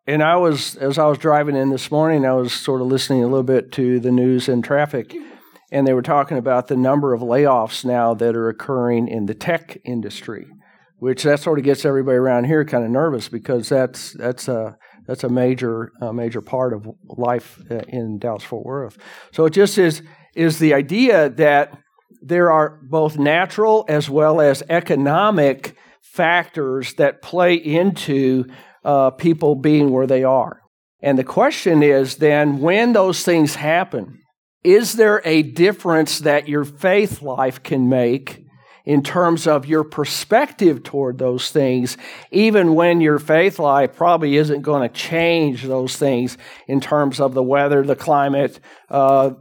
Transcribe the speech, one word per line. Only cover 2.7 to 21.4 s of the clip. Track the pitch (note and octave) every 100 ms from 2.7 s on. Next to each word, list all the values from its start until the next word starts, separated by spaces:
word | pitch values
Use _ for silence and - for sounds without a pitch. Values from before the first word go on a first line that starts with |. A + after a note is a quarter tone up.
| C3
of | B2+
listening | C3 - C3
a | A#2+
little | C3+
bit | B2+ B2+ -
to | - B2+ B2
the | B2
news | B2 B2+ B2+ B2
and | B2
traffic, | A2+ C#3+ D3 C3+ - E4+ - - _ _ _
and | C#3+ C3+
they |
were | B2+
talking | B2 D3 C#3 C#3
about | B2 B2+ B2+
the | C3
number | C3 D3 C#3+
of | A#2
layoffs | A#2+ B2 C#3+ B2+ A2 -
now | B2+ B2 A#2
that | A2 A#2 A#2
are | A2+
occurring | A2 - C3 A#2+ A#2 A#2
in | A2+ G2+
the |
tech | A2 - - - -
industry, | - A#2+ G#2 - - G#2 - - _ _ _ -
which | B2+ B2+
that | D3+ D3
sort | E3+ D3+
of | C3+
gets | C3+
everybody | D3+ C3+ C3+ B2+
around | C3 B2 B2+
here | D#3
kind | D3 B2+ A2+
of |
nervous | B2+ E3 B2+ -
because | A#2 - B2 A2
that's, | C3+ B2+ - -
that's | - A#2+ B2 -
a, | A#2 A2 - _ _ -
that's | B2+
a | B2+
major, | B2 B2+ B2+ B2 A2+ A2 -
a | A#2
major | A#2 A#2 A#2
part | - C3 B2+
of | G#2+ G#2+ - -
life, | A2+ A#2+ B2 - - -
uh, | A#2 -
in | B2+ A2 G#2+
Dallas-Fort | A#2+ G#2+ - A2+ A#2+
Worth. | C3+ A#2+ - - - -
So | - D#3+
it |
just | F3 G3+ G3+
is, | F3 D#3 - - _ -
is | E3 D#3
the | D#3
idea | C#3+ C#3+ G3 B3+ G3 D3
that | A#2+